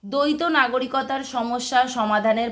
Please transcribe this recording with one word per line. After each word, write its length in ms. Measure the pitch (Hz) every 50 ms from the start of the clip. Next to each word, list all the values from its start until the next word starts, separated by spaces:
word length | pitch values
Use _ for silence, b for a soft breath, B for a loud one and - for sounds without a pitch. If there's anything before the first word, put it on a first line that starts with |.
| -
দ্বৈত 360 | 202 196 277 285 294 302 302 330
নাগরিকতার 800 | 349 320 294 262 240 233 254 254 254 - 269 262 262 269 269 277
সমস্যা 640 | - - 247 226 240 240 247 247 - 277 254 254 254
সমাধানের 640 | 254 247 220 214 208 214 208 220 220 226 233 240